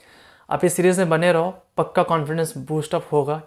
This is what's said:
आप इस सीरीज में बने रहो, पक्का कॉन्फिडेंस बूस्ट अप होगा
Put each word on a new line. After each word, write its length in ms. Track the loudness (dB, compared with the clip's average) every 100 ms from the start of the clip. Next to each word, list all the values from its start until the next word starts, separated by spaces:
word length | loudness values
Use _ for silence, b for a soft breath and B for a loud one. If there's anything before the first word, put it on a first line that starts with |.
| b b b b b
आप 160 | 0
इस 100 | 0 2
सीरीज 220 | 2 2
में 100 | 2
बने 240 | 2 2
रहो, 180 | 2 0 -6 _ -6
पक्का 260 | -2 0
कॉन्फिडेंस 540 | 0 0 -2 -2 -4 -6
बूस्ट 360 | -6 -4 -4
अप 140 | -6 -2
होगा 260 | 0 0 -2